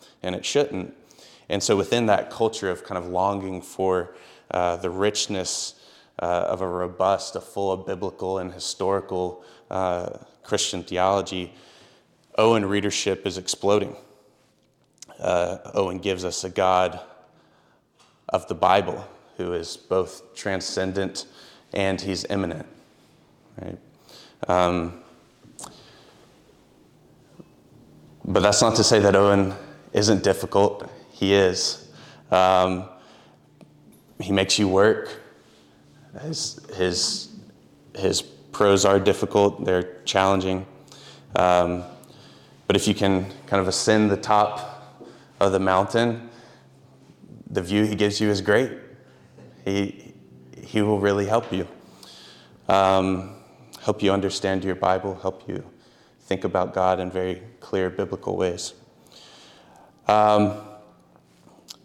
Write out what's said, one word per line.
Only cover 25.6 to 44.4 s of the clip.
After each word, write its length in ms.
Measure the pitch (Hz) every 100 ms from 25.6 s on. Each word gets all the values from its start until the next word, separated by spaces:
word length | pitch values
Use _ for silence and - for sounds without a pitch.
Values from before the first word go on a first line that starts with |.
| - - - - - _ _ _ _ _ _ _ _ _ _ _ _ - - _ _ - _ - - -
but 160 | - 95
that's 200 | 101 -
not 160 | 113 113
to 80 |
say 140 | 107 113
that 140 | 101
Owen 400 | 98 101 101 98 98 - - -
isn't 300 | - 104 98
difficult. 680 | 101 95 95 101 101 - - - -
He 240 | - 95
is. 540 | 98 95 82 - - - - - - -
Um, 580 | 92 92 92 92 90 98 - - - - _ _ _ - _ - - _ -
he 120 | 98
makes 260 | 98 98 -
you 100 | 101
work. 420 | 95 107 - - - - - _ _ _ _ _ - - -
His, 380 | 151 156 - - -
his, 540 | - 92 87 - - - - - - _ _ _
his 280 | - 95 -
prose 600 | - - - - 104 98
are 140 | 101 98
difficult. 640 | 98 95 101 104 101 -
They're 360 | 98 90 90 -
challenging. 640 | - 98 95 98 92 92 95 - - - - - - -
Um, 480 | 90 90 87 90 87 - - - - - - _ -
but 100 | 98
if 100 | 107
you 80 |
can 320 | 98 98 95 98 - -
kind 140 | 98
of 80 | 95
ascend 420 | - - 107 107
the 60 | 98
top 880 | - 104